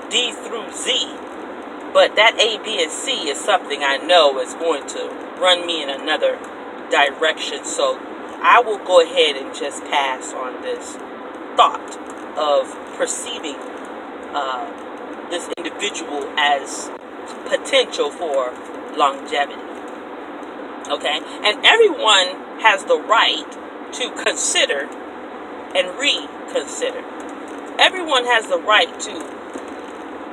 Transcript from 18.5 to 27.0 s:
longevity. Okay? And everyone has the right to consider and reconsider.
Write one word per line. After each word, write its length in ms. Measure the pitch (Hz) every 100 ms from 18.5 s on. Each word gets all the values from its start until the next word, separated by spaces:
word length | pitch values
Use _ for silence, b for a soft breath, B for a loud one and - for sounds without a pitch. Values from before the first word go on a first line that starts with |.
| - - - - 151
longevity. 640 | 143 135 - 147 139 - - - - - - - - - - - - - -
Okay? 300 | 147 - 156 B B
And 220 | 208 240 -
everyone 960 | 427 427 285 220 196 180 - - -
has 220 | 226 190 -
the 140 | 160
right 520 | 175 220 - 151 - - - - -
to 180 | - - -
consider 640 | 214 - - 349 277 139 143 - - - - - - - - 185
and 240 | 180 226
reconsider. 1040 | 285 262 294 - - - - - - -